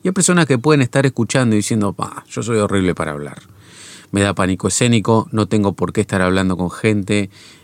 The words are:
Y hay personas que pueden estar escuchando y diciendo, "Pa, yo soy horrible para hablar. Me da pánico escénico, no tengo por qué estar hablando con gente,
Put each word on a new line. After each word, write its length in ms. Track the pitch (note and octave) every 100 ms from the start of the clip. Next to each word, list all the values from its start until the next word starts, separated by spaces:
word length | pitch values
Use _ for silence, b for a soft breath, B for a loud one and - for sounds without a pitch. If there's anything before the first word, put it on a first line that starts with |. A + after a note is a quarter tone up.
Y 60 | F#3
hay 40 |
personas 340 | F#3 F3+ F3+ D#3
que 120 | C3
pueden 240 | D3+ D3+
estar 240 | B2 C#3 C3+
escuchando 480 | - A2 C3+ B2
y 40 | G#2+
diciendo, 340 | G2+ A2+ G2+
"Pa, 320 | F2 - - -
yo 140 | -
soy 140 | A2+ A2+
horrible 380 | G2+ G2 F#2 D#2+
para 160 | D#2
hablar. 280 | D2 D2 - - B B B B B B
Me 100 | G2
da 120 | G2+
pánico 320 | F#2+ F#2 F#2 G2+
escénico, 640 | - B2 A#2 G2 A2+ -
no 160 | A2 G#2
tengo 280 | G#2+ G2+
por 180 | - F2+
qué 80 | -
estar 200 | G2+ G2
hablando 360 | F#2 F#2+ F#2+ F2
con 120 | F2+
gente, 580 | - A2+ G#2 G2 G#2 G2 B B B